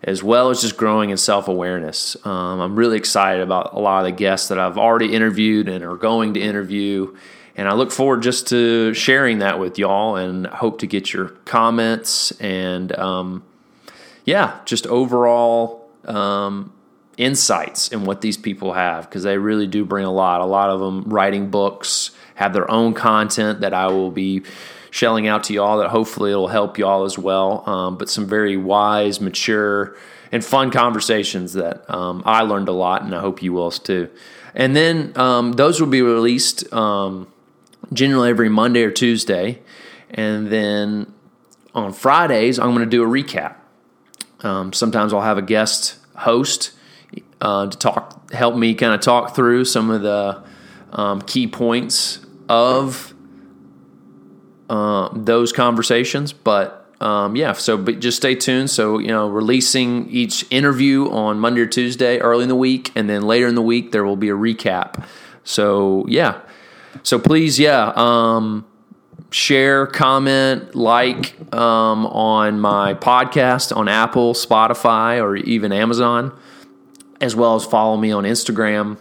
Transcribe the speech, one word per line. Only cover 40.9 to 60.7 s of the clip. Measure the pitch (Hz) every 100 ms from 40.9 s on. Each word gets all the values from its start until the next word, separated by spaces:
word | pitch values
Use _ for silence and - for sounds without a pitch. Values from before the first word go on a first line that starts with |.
| 104 101 - _ _ _ _ _
on | 123 101
Fridays, | 92 135 151 165 117 117 123
I'm | 120
gonna | 120
do | 113 120
a | 113
recap. | 127 143 - 76 - _ _ _ _ _ _ - _
Um, | 107 95 92
sometimes | - 113 113 107
I'll | 104
have | 110 101
a |
guest | 95 110 107 - - - _ -
host, | 117 117 143 - - - - - - - _ _
uh, | 107 101 101
to | -
talk, | 113 - - - -
help | - 123 120
me | 113
kinda | 110 120 104
talk | - 123 120
through | - 120 120
some | 127 120 110
of | 110
the, | 104 101 101 98 - - - - -
um, | - 104 98
key | - 131 113
points | - 120 120 - - - - - - -
of, | 117 123 127 135 127 - - - - - - - - - - - - - - - _ _
uh, | 107 104 104 92
those | 113 107 117 117
conversations. | - 120 117 117 120 127 143 147
But, | - - 101 95 - - _
um, | 107 104 101 117
yeah, | 147
so, | 98 - 107
but | 95 -
just | 120 117
stay | 135
tuned. | 127 - 127 135
So, | - 107 110
you | 107
know, | 113 104
releasing | 101 110 131 127 135 123 120 -
each | 123 117 - -
interview | 127 139